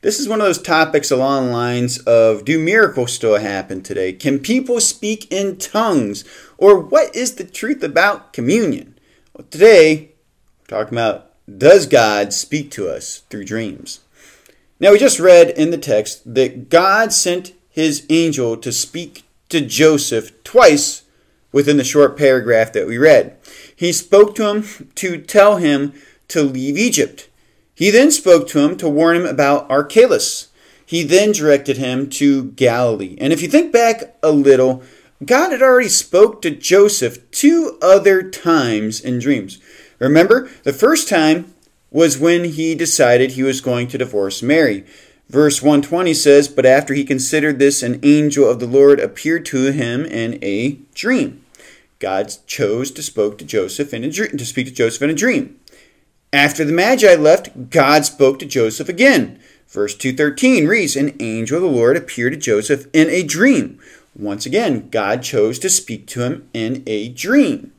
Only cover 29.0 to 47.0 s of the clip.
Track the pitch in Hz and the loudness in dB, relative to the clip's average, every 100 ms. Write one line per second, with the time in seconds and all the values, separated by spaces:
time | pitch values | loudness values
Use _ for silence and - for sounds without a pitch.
29 | 165 170 175 135 143 143 - 135 143 220 | 2 0 -2 -2 0 0 0 -2 0 4
30 | 240 151 - - - _ _ _ _ 165 | 4 2 -2 -8 -16 _ _ _ _ -6
31 | 156 180 214 190 151 139 143 123 131 127 | 0 2 2 0 2 0 0 -6 -4 -6
32 | 135 - 143 135 131 - 123 117 123 110 | -6 -2 0 0 -4 -2 -2 0 -2 -2
33 | 95 95 135 156 170 302 349 233 233 226 | -8 -8 -4 -4 0 0 2 0 0 -2
34 | - _ 160 151 139 135 127 127 - _ | -8 _ 0 2 4 4 4 -2 -10 _
35 | _ _ 143 254 359 269 262 254 233 - | _ _ -2 0 0 0 2 2 2 -4
36 | - 180 214 - 170 147 - 185 208 208 | -2 2 2 2 -8 -8 0 4 4 2
37 | 120 - _ - 285 339 320 - 170 196 | -6 -8 _ 0 2 2 -2 -2 4 4
38 | 196 190 185 - 170 165 123 107 107 110 | 4 2 -2 -8 0 0 0 -2 -4 -8
39 | 127 123 120 131 95 - _ - _ _ | -8 -6 -2 -4 -4 -18 _ -20 _ _
40 | 127 151 185 240 262 - - 139 233 320 | 0 2 4 2 0 -10 -8 0 0 0
41 | - 180 156 160 175 _ _ _ _ 147 | 0 0 2 0 -2 _ _ _ _ 0
42 | 160 135 160 170 175 151 160 160 160 - | 0 2 0 0 -2 -6 -6 -4 -4 0
43 | 127 123 131 131 135 131 - 123 123 123 | 2 2 0 -2 -4 -4 -4 -6 -6 -8
44 | 123 104 98 - 123 156 143 101 - _ | -6 -4 -6 -6 -2 0 0 -2 -12 _
45 | _ _ _ 127 151 143 143 147 143 170 | _ _ _ 2 2 2 2 0 0 -4
46 | 180 160 147 143 143 - 131 131 143 139 | -2 0 4 4 4 0 2 2 0 -6